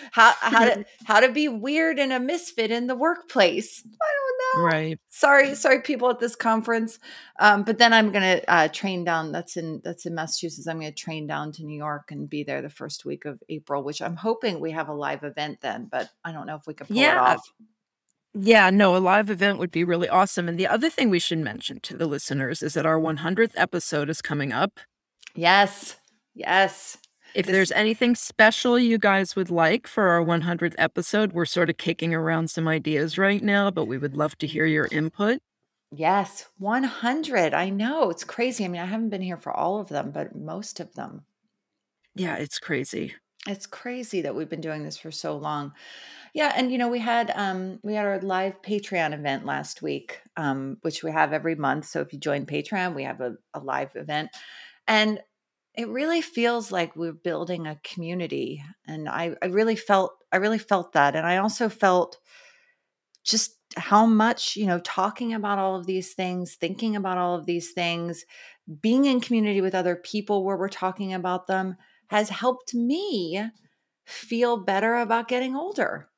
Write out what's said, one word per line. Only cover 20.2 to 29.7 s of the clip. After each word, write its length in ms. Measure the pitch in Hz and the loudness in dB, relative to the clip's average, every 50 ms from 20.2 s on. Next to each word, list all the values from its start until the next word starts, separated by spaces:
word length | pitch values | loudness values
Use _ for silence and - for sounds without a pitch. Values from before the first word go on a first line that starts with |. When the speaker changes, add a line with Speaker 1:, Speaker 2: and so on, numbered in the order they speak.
| 202 - - 185 175 | 4 4 2 -2 -2
Speaker 2:
And 120 | 170 175 175 | -2 -2 0
the 80 | 185 | 0
other 240 | - - 226 302 330 | 2 2 2 0 0
thing 180 | - - 269 214 | 0 2 2 4
we 80 | 180 | 4
should 220 | 170 - - 170 160 | 2 2 0 -2 -2
mention 400 | 151 104 110 - - - - - | -4 -4 -6 -8 -10 -12 -12 -12
to 180 | - - - | -14 -12 -6
the 80 | - 165 | -4 -4
listeners 560 | 151 143 143 - - 170 139 135 131 160 - | -4 -4 -4 -4 -4 -2 -2 -2 -2 -4 -4
is 140 | - 151 - | -6 -4 -2
that 100 | 156 147 | 0 2
our 140 | 160 160 160 | 2 2 2
one 180 | 160 160 156 | 2 0 -2
hundredth 380 | 143 165 170 190 214 233 220 - | -2 -2 -2 2 2 2 2 2
episode 500 | - 180 - - 165 - - 160 147 147 | 0 0 0 0 -4 -4 -2 -2 -2 -2
is 140 | 160 165 - | -2 -4 -6
coming 320 | - - 151 147 139 139 110 | -6 -4 -2 -2 -2 -2 0
up. 260 | 131 190 202 - - - _ _ _ _ _ _ _ - - - | 0 0 -2 -2 -8 -20 _ _ _ _ _ _ _ -20 -14 -4
Speaker 1:
Yes. 640 | 165 170 170 190 202 202 190 - - - - - - _ _ _ _ _ _ - | 2 6 8 8 8 6 4 2 -6 -12 -12 -14 -16 _ _ _ _ _ _ -14
Yes. 640 | - - - 180 190 196 190 - - - - - - _ - _ _ _ - - | -8 -2 2 4 4 4 2 0 -6 -14 -14 -14 -16 _ -20 _ _ _ -6 -2
Speaker 2:
If 100 | 202 180 | -2 0
Speaker 1:
This 80 | 196 185 | 2 4
Speaker 2:
there's 180 | 190 185 - - | 4 4 4 2
anything 420 | - 214 220 226 - 254 240 240 | 2 2 2 2 2 2 2 2
special 640 | - - - - - 214 220 214 - - 247 240 247 | 2 -2 -2 4 6 8 8 6 4 2 4 4 4
you 180 | 247 233 226 | 6 4 4
guys 380 | 214 - 202 196 196 190 - - | 4 4 4 4 4 2 0 -2
would 160 | 196 180 175 | -4 -2 0
like 340 | 170 165 165 160 | 2 4 4 4